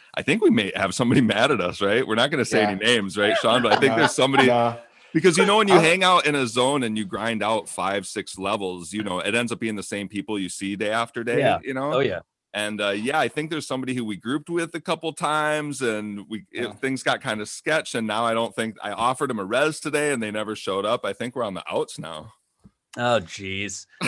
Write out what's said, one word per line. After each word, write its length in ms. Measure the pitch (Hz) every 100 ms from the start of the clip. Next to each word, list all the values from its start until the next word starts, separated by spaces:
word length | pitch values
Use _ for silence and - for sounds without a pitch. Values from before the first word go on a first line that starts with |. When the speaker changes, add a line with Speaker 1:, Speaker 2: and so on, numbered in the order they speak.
| _
Speaker 1:
I 100 | -
think 180 | - 202
we 80 | 392
may 240 | 208 95 98
have 180 | 98
somebody 280 | - 120 -
<laughs> 0 |
mad 300 | 113 104 135
at 100 | 120
us, 180 | 87 87
right? 260 | 98 113 113
We're 100 | 110
not 160 | 139
gonna 120 | 151
say 200 | 113 117 107
any 160 | 98
Speaker 2:
Yeah. 140 | 113 120
Speaker 1:
names, 220 | 98 92
right, 200 | 104 113
Sean? 260 | 117 123
But 80 | 117
I 80 | 104
think 120 | 135
Speaker 2:
Nah, 80 | 113
Speaker 1:
there's 120 | 139
somebody, 360 | - 135 135 127
Speaker 2:
nah. 280 | 120 120 120 - _ -
Speaker 1:
because, 240 | 165 180 160
you 80 | 190
know, 100 | 208
when 140 | 208
you 60 | 180
Speaker 2:
I'm 60 |
Speaker 1:
hang 220 | 165 185
out 220 | 185 180 147
in 100 | 143
a 120 | 123
zone 360 | 120 127 143
and 140 | 117 107
you 80 | 98
grind 360 | 98 110 110
out 280 | 104 110 -
five, 360 | - 90 101 92
six 320 | 104 92 92
levels, 540 | 98 107 95 90 82
you 120 | 104
know, 160 | 101 90
it 160 | 90 117
ends 180 | 120
up 80 | 113
being 160 | 113 104
the 60 |
same 260 | - 104 98
people 280 | 101 95 107
you 120 | 90
see 260 | - 98 98
day 160 | 107
after 320 | 113 117 120
day, 160 | 117 123
Speaker 3:
Yeah. 200 | 127 87
Speaker 1:
you 100 | -
know? 200 | 131 143
Speaker 3:
Oh, 60 | 135
yeah. 200 | 127 85 - _ _
Speaker 1:
And, 280 | 104 104 104
uh, 80 | 101
yeah, 300 | 101 117 151
I 100 | 123
think 200 | 151 151
there's 180 | 160 -
somebody 260 | 131 127 127
who 80 | 110
we 120 | 98
grouped 320 | - 147 147
with 260 | 170 165 170
a 60 |
couple 320 | 170 160 160
times, 680 | 151 156 151 151 151 147 131
and 460 | 123 107 104 101 -
we, 160 | 107 98
it, 200 | 95 117
Speaker 2:
Yeah. 40 | 104
Speaker 1:
things 200 | 135 131
got 180 | - 120
kinda 240 | 135 107 104
sketch, 500 | - 160 156 - 123
and 100 | 110
now 180 | 107 117
I 80 |
don't 200 | 113 113 107
think, 220 | 110 98
I 80 | 104
offered 400 | 98 117 139 135
him 80 | 110
a 60 | 95
res 340 | 120 156 151
today, 320 | 156 147 147
and 80 | 131
they 100 | 107
never 240 | 107 104 104
showed 300 | - 98 101
up. 200 | 120 101
I 80 |
think 220 | 98 123 127
we're 80 | 110
on 80 |
the 100 | 87 80
outs 260 | 104 156 -
now. 340 | 80 78 110 _ _ _ - _ _ -
Speaker 3:
Oh, 240 | 123 117
jeez. 640 | 85 - 95 95 101 - - _